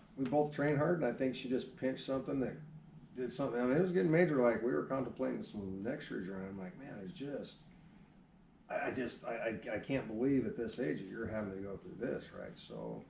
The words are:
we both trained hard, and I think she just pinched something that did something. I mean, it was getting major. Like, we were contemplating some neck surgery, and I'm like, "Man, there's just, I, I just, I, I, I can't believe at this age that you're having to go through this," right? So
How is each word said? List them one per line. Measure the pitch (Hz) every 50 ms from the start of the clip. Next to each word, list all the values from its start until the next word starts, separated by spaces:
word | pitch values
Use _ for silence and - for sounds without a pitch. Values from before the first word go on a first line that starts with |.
| - - -
we | 135 131
both | 123 143 151 151 147
trained | - - 143 147 147 143
hard, | 202 175 180
and | 160 139
I | 120
think | 117 - 131 131 117
she | - - 123
just | 131 117 - - -
pinched | - 127 131 131 - -
something | - 135 131 - 135 139 135
that | 123 107 - - - - - - - - - - - - -
did | 127 127 117
something. | - - 139 120 117 123
I | 123
mean, | 127 135
it | 165
was | 190 185
getting | 175 190 180 160
major. | 160 170 180 156 147 127
Like, | 120 120 113 95
we | 113 123
were | 147 147 -
contemplating | - 131 135 123 113 - 127 131 131 117 110
some | - - - 101 98 95 95 95
neck | 101 123 147 151
surgery, | 143 - - 107 90 95 98
and | 95 95
I'm | 95 98 98
like, | 92 90 - -
"Man, | 90 - -
there's | - 95 90
just, | 82 - 135 143 139 110 98 - - - - - - - - - - - - - - - - - - - - - _ - - -
I, | - 117 120 120
I |
just, | 117 131 123 113 - - -
I, | - 113 - 110 113 107 - - 123
I, | 110
I | 98
can't | - - 135 127 110
believe | 107 107 110 127 139 139 127 113
at | 104 -
this | 123 113 110 - 120
age | 135 151 - -
that | 95 95
you're | 104 113 113
having | 101 110 107 104 98
to | 95 95
go | 98 98 95
through | 87 90 180 - 92
this," | 117 87 69 - - -
right? | 92 92 50 - -
So | - - - 107 110 - - 110 110 -